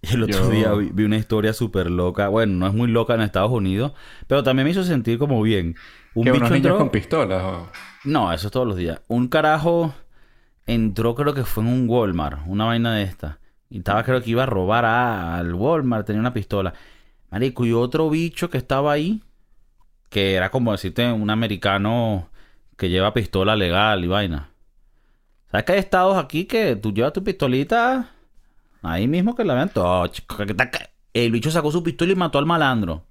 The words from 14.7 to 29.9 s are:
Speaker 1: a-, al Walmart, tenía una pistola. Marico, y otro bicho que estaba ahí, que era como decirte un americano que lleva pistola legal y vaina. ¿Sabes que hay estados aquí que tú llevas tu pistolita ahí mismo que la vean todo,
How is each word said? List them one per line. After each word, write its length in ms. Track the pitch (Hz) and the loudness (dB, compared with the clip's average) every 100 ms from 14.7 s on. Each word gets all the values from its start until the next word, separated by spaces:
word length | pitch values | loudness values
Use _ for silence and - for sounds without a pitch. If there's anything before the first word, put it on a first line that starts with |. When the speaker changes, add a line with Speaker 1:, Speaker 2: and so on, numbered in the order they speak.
| 113 | 2
Speaker 1:
a-, 520 | 117 117 123 107 85 85 | 2 2 0 -2 -4 -4
al 140 | 87 | -4
Walmart, 520 | 87 117 165 135 113 101 | -2 0 0 0 -2 -2
tenía 140 | 107 | -2
una 120 | 120 | -2
pistola. 400 | 120 101 101 92 - - - _ _ _ | -4 -4 -2 -4 -6 -20 -20 _ _ _
Marico, 360 | 98 131 - 120 | -4 -2 0 0
y 60 | |
otro 360 | 113 123 156 160 | 2 0 0 0
bicho 400 | 156 170 - 165 | 0 -2 -4 -4
que 100 | 135 | -4
estaba 340 | - 135 147 | -2 -2 0
ahí, 300 | 147 160 214 - _ _ - _ _ - _ _ | 0 0 -4 -8 _ _ -20 _ _ -20 _ _
que 260 | 107 98 | 0 2
era 160 | 95 92 | 2 0
como 200 | 135 120 | 0 0
decirte 400 | 101 95 85 120 | 0 -4 -2 0
un 180 | 113 104 | 0 0
americano 1000 | 107 113 101 101 98 101 117 113 101 87 - - - _ _ | 0 -2 0 0 2 0 0 0 -2 -6 -16 -20 -20 _ _
que 120 | 95 | -2
lleva 220 | 90 98 | 2 2
pistola 440 | 120 104 95 95 107 | 0 -2 0 0 2
legal 480 | 92 87 107 104 | 2 2 2 2
y 20 | 85 | 0
vaina. 440 | 95 101 76 71 _ _ _ _ _ _ _ _ _ _ | 0 -2 -4 -10 _ _ _ _ _ _ _ _ _ _
¿Sabes 140 | 101 - | -4 0
que 60 | |
hay 60 | 190 | 0
estados 360 | 190 190 185 190 | 2 2 4 2
aquí 280 | 135 151 | -2 -6
que 320 | 180 233 208 110 | -2 -2 0 -2
tú 160 | 107 | -2
llevas 180 | 104 127 | 0 0
tu 120 | 151 | -2
pistolita 840 | 196 - 139 127 151 233 233 262 247 _ _ - _ _ _ _ | -4 -2 0 0 2 2 2 0 -4 _ _ -20 _ _ _ _
ahí 260 | 85 82 113 | -6 -2 0
mismo 260 | 165 190 | 2 0
que 100 | 240 | 0
la 100 | 208 | 0
vean 140 | 127 170 | 0 0
todo, 360 | - 87 | 0 0